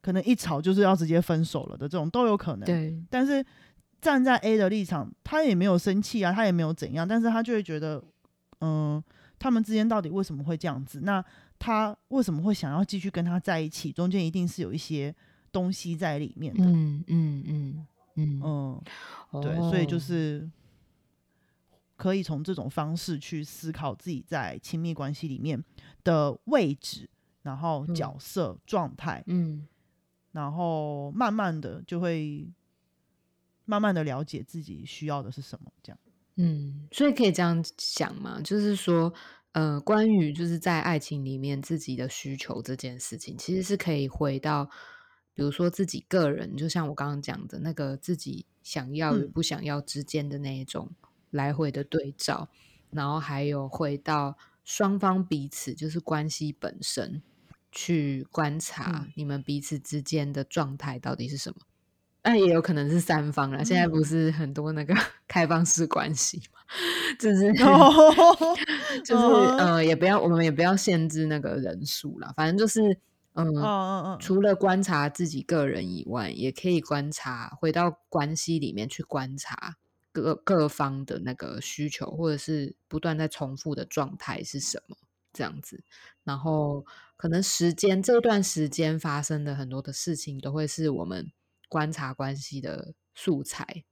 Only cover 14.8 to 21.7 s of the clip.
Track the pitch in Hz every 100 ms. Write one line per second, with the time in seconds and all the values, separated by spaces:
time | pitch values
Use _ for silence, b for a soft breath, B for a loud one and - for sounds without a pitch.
14.8 | - 151 143 151 b b b 196 180 190
15.8 | 175 165 170 147 151 - - - 180 165
16.8 | 156 147 165 165 156 143 139 151 139 151
17.8 | 156 _ _ - 151 139 147 147 135 131
18.8 | - - - - - 143 147 165 170 180
19.8 | 151 170 139 170 156 147 160 - _ _
20.8 | _ _ _ _ _ _ _ _ _